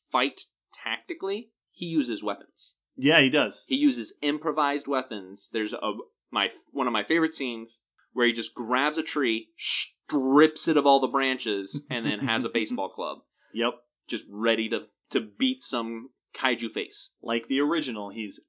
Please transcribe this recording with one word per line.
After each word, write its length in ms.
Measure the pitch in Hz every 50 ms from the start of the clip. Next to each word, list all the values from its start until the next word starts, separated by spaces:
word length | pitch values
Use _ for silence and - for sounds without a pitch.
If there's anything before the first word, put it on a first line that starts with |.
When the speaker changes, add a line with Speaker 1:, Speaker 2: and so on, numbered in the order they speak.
| _ _
Speaker 1:
fight 320 | - 123 131 135 - - - - _ _ _ _
tactically. 760 | - - - 113 113 - - - 165 - 190 196 202 220 240 _ _ _ _ _
He 160 | _ - 175
uses 360 | 170 165 156 123 120 110 98
weapons. 540 | 104 104 98 - - _ _ - - - - _ _ _ _
Speaker 2:
Yeah, 240 | - 127 147 165 160
he 80 | 135 131
does. 360 | 143 147 120 101 - - - -
Speaker 1:
He 80 | 131
uses 380 | 143 147 143 123 120 107 - - _
improvised 640 | - 143 151 151 - 151 139 156 147 143 143 143 -
weapons. 640 | 143 139 131 123 - 113 101 92 92 101 - - -
There's 200 | - 110 107 107
a, 200 | 113 - - 107 104 113 - - _ _ _ _
my, 200 | 120 107 98 95 - - - _
one 140 | - 139 127
of 60 | 123
my 100 | 113 107 101
favorite 300 | - 160 170 160 160 -
scenes 460 | - 135 123 117 113 113 - - - _ _ _ _ _ _
where 140 | - 123 120
he 60 | 120
just 220 | 117 117 110 - -
grabs 420 | - 117 110 127 131 143 151 151
a 60 | 160
tree, 460 | 156 - - 151 135 117 110 110 110 - _
strips 1120 | - - - - - - - - _ _ - 151 139 131 131 139 147 156 156 156 - - 170
it 80 | 160
of 100 | 147 139
all 140 | 143 139 131
the 80 | 131 117
branches, 760 | 127 135 135 131 131 123 - 113 101 101 98 - - 147 - -
and 160 | 127 117 113
then 140 | 107 107 104
has 240 | 135 117 113 117 120
a 40 | 110
Speaker 2:
<laughs> 60 | - 117
Speaker 1:
baseball 280 | 107 - 123 98 95 92
club. 300 | - 101 85 71 73 - - _ _ _ _ _
Speaker 2:
Yep. 220 | - 113 117 120 - - _ _ _ _ _ -
Speaker 1:
Just 180 | 120 107 - -
ready 380 | 101 104 113 117 113 113 113 110
to, 140 | 113 101 - - _ _ _ -
to 100 | - 127
beat 420 | 110 104 101 - 131 127 131 -
some 480 | - - 131 120 113 113 117 113 123 - _ _ _ _ -
kaiju 340 | - - 127 123 113 117 107
face. 440 | - 104 - - - - - - _ _
Speaker 2:
Like 260 | - 113 117 117 113 -
the 120 | 135 139
original, 500 | 147 147 170 160 139 131 110 107 101 98
he's 300 | 101 113 107 98 - - -